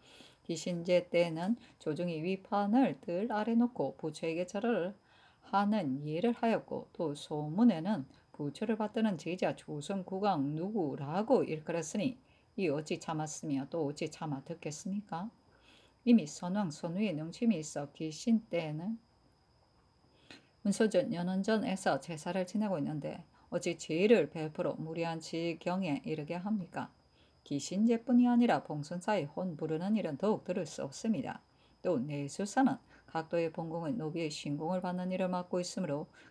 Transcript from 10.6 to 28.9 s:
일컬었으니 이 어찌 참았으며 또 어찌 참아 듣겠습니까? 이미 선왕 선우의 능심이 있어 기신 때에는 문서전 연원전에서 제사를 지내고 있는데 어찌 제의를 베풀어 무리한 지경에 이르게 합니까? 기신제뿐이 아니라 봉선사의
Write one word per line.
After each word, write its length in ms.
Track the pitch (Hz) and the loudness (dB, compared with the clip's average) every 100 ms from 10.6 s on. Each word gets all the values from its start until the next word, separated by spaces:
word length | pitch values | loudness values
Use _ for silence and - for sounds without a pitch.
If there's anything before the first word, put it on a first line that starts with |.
| 190 220 151 120 139 175 220 233 | -2 -2 -2 -2 -2 -2 4 4
일컬었으니 720 | 143 156 - 165 160 208 170 - _ _ _ - | 2 -4 -4 -4 -2 -2 -2 -4 _ _ _ -2
이 120 | 175 | 0
어찌 300 | 139 156 165 | 0 -2 -6
참았으며 680 | - 156 156 - 160 139 139 | -4 -4 -4 -6 -4 -2 -2
또 160 | 165 143 | -2 -2
어찌 240 | 151 160 | -2 -6
참아 320 | - 160 139 | -6 -6 -6
듣겠습니까? 880 | - 165 160 147 190 202 - 165 220 - _ _ _ - _ _ | -8 -10 -8 -8 -6 -6 -6 -8 -8 -12 _ _ _ -20 _ _
이미 220 | 233 233 151 | 6 6 6
선왕 460 | - 180 202 185 | -6 -4 -2 -2
선우의 420 | 147 170 180 214 | -2 -4 0 0
능심이 420 | 151 160 - 233 170 | -2 -4 0 2 2
있어 340 | 156 147 143 | -2 -6 -6
기신 520 | - 160 156 240 220 - | -6 -6 -2 2 2 2
때에는 480 | 170 160 151 185 226 _ _ _ _ _ _ _ _ _ _ _ _ - - _ _ | -2 -2 -4 -4 -6 _ _ _ _ _ _ _ _ _ _ _ _ -20 -20 _ _
문서전 480 | 202 196 220 180 - | -2 2 4 4 2
연원전에서 880 | 170 175 190 196 220 - 190 190 143 | -2 -2 0 2 2 0 0 0 0
제사를 460 | - 160 175 185 185 | -2 -6 -4 -2 -2
지내고 320 | 208 214 170 | -2 0 -2
있는데 460 | 143 151 151 - - _ - | -2 -4 -6 -10 -16 _ -6
어찌 280 | 170 175 165 | -4 -2 -4
제의를 520 | - 160 214 220 147 | -2 2 6 6 4
베풀어 440 | 165 156 156 160 | -2 -6 -2 -4
무리한 440 | - 156 165 165 165 | -2 -6 -4 -4 -4
지경에 840 | 160 165 170 165 180 185 180 139 | -6 -4 -2 -2 -2 -2 0 -2
이르게 320 | - 156 147 170 | -2 -6 -4 -6
합니까? 520 | 202 220 170 139 - _ _ _ _ _ | -2 -4 -4 -8 -10 _ _ _ _ _
기신제뿐이 880 | - 143 - 185 226 226 240 240 240 | -6 -6 -2 2 4 4 4 6 8
아니라 340 | 240 240 151 | 6 6 4
봉선사의 600 | - 151 147 | 0 -6 -6